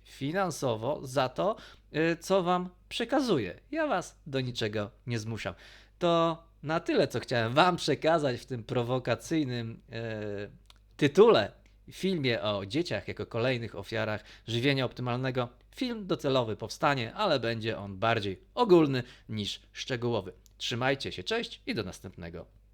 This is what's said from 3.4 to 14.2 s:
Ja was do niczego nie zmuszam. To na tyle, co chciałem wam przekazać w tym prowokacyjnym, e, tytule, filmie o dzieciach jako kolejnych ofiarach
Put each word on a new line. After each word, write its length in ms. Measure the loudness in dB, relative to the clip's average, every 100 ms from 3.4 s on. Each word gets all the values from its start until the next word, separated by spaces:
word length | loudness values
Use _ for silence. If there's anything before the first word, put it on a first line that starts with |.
| 0 -6 -8
Ja 160 | -2 0
was 340 | 0 -4 -12 -6
do 140 | -4
niczego 500 | -2 -2 -2 -2 -4 -8 -6
nie 120 | -4
zmuszam. 340 | -4 -6 -6 -8 -16 -20 -20 _
To 440 | 2 4 4 0 -8 _
na 160 | -4 -2
tyle, 280 | 2 2 2
co 120 | 0
chciałem 340 | -2 0 2
wam 220 | 6 6 4
przekazać 680 | 0 2 4 4 2 -2
w 40 | -6
tym 180 | -10
prowokacyjnym, 1160 | -4 -2 0 0 0 -2 0 -2 0 -4 -6 -12 -12
e, 580 | -8 -6 -6 -6 -6 -8 -12 -20 -20 _ 0
tytule, 540 | 2 8 8 8 4 -6 -20 -20 -20
filmie 500 | -6 -2 0 0 0
o 240 | 0 -4 -2
dzieciach 420 | -4 -2 -4 -6
jako 180 | -8 -6
kolejnych 500 | -2 -2 -2 -6 -10
ofiarach 480 | -8 -4 -4 -4